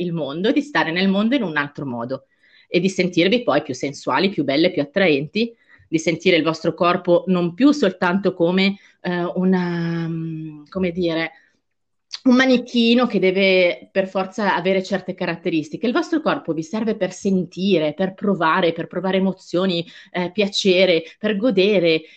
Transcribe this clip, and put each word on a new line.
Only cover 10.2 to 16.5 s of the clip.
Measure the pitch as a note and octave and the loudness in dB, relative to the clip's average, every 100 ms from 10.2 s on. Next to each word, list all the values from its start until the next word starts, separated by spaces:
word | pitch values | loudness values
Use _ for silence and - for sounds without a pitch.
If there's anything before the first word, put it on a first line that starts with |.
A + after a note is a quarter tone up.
| E3 D#3+ D#3 D3+ D3 | -6 -8 -12 -14 -12
come | F#3+ F#3 | -4 -4
dire, | E3+ E3+ E3 D#3+ - _ _ _ _ _ _ _ - | -2 -2 -2 -6 -8 _ _ _ _ _ _ _ -4
un | C4 B3 | 2 4
manichino | C4 B3 B3 A#3+ A#3 A#3+ A#3+ | 4 2 2 2 4 4 2
che | G#3 | 2
deve | F#3 F#3 G3 F#3 F3 - - | 2 2 4 4 4 0 -6
per | F#3+ G3 | -4 -2
forza | G3 F#3+ - G3+ | -4 -6 -4 -2
avere | E3+ F3+ F#3+ | 0 0 0
certe | F#3 F#3+ F#3 | -2 -4 -6
caratteristiche. | F3+ F3 E3 F#3 D#3+ D3 D#3 A3+ | -8 -6 -6 -4 -4 -4 -6 -2
Il | |
vostro | E4 D#4 D#4+ | -2 -2 -2
corpo | G3 D#3 - | -2 -2 -4